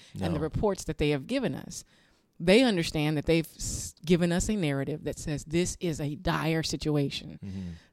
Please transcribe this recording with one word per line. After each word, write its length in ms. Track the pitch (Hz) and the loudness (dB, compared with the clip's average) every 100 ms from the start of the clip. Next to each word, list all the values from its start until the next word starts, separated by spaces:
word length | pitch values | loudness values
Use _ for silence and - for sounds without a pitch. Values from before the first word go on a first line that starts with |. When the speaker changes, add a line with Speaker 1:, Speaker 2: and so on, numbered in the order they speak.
| - 202 | -18 -6
Speaker 1:
and 140 | 185 | -2
the 40 | 165 | -2
Speaker 2:
No. 40 | |
Speaker 1:
reports 420 | 156 - 214 190 | -2 0 0 0
that 140 | - 156 | -4 0
they 100 | 151 | 2
have 160 | 143 156 | 2 -2
given 280 | 262 208 | -2 -2
us. 300 | - - - - _ _ _ _ _ | -4 -10 -14 -18 _ _ _ _ _
They 240 | 170 214 | 6 8
understand 540 | 262 185 165 156 151 151 | 8 4 0 0 0 0
that 80 | |
they've 240 | 151 165 156 - | 2 2 2 -6
s-, 380 | - - - - | -6 -6 -8 -10
given 280 | 156 175 175 | 2 4 4
us 160 | 170 202 | 2 0
a 60 | 214 | 0
narrative 480 | 156 139 143 151 | 0 0 -2 -4
that 140 | 147 - | -6 -8
says 260 | - 143 | -6 -6
this 320 | - 165 180 - | -2 0 0 -2
is 200 | 175 147 | -4 -2
a 140 | 147 151 | -4 -2
dire 460 | - 160 151 160 | -2 0 0 0
situation. 760 | 151 147 151 147 139 - 76 78 | 0 -2 0 2 0 -4 -10 -12
Speaker 2:
Mm-hmm. 180 | 98 95 90 82 - | -10 -8 -8 -10 -12